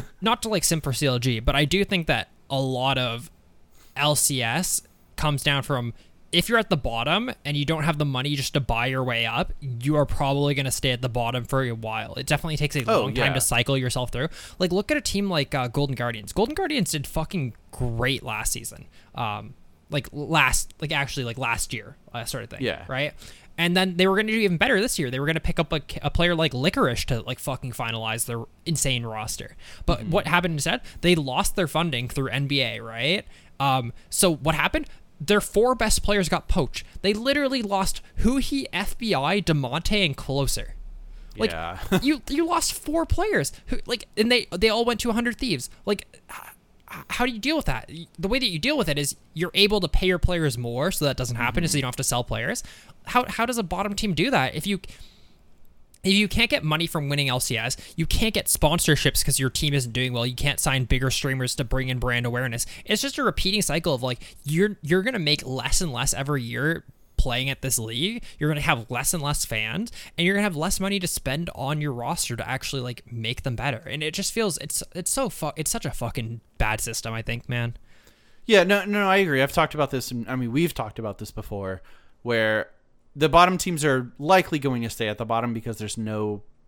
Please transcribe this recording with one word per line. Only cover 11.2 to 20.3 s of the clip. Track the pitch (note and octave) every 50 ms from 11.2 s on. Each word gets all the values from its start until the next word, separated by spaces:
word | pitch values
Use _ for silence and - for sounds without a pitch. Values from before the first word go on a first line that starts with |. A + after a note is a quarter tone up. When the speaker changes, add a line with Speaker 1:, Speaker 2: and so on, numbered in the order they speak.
| A#2 A#2 A#2+ B2+ A#2+
Speaker 2:
for | - - C3 C3+
a | B2 A#2
while. | A2+ A2+ A2 A2 A2 A2 - -
It | - B2+
definitely | - D#3 C#3+ - E3 D#3
takes | - D3+ D3 -
a | C#3+ B2 -
Speaker 1:
Oh, | A3+ D#3+ A2
Speaker 2:
long | G2+ G#2+
time | B2+ A#2+
Speaker 1:
yeah. | C#3 C3
Speaker 2:
to | C3 -
cycle | - A#2+ A#2 B2 - C#3
yourself | C3+ B2+ B2 - C3 B2+ A#2 -
through. | A#2+ C3 D#3+ - - - - - -
Like, | F3+ F3 F3
look | G3 G#3 -
at | D4+
a | D4 -
team | - - G3 G3+ G3
like, | F3+ D#3 C3+ - -
uh, | C#3 B2 A#2+
Golden | A2+ C#3+ C#3+ C#3 C3+
Guardians. | A#2 B2 A#2+ A#2 A2 G2+ - -
Golden | - G#3 A#3+ D4+
Guardians | G4 G4 D#4 D#4 C4+ F3+ -
did | - D3+ C3
fucking | - - E3 D#3 - - F3+ C3+ B2 - - - -
great | - - B2+ A#2+ A#2 A2+ A#2+ C3 C3+ A#2+ -
last | B2+ A2 G#2+ A2+ - -
season. | A2 G#2+ - - - - - - - - - -
Um, | - B2 G#2+ G#2 G#2 G#2+ G#2+ - - - - - _ _ -
like, | - D3 - -
last, | - C#3 D3 A#2